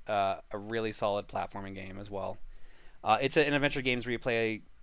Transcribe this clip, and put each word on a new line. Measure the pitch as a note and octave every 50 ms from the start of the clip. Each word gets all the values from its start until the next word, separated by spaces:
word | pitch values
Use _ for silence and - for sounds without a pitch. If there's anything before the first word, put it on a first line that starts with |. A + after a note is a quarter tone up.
| -
uh, | - G#2+ G2+ G2 F#2+ F#2+ - - -
a | - G2+
really | G2+ G#2+ A#2 A2+ A2 A2 G#2+
solid | - A#2 G#2 G2+ G2+ G2 -
platforming | - G2 F#2+ - - G2+ G2 G2 F#2+
game | F#2+ F#2+ F#2+ F#2+ G2
as | G2+ G2+
well. | G2+ F#2+ F#2+ F#2 - - - - - - - - - - - - - - -
Uh, | G#2 A2 A2 C#3
it's | C3+ - D#3+
a, | D3
an | D3 C#3+
adventure | C#3+ C3+ C#3+ - C#3+
games | B2+ C3 B2 B2 A2+
where | B2 A#2+
you | A2+
play, | - C3 A#2 A2+ A2+ A2 A2 G#2 - - - -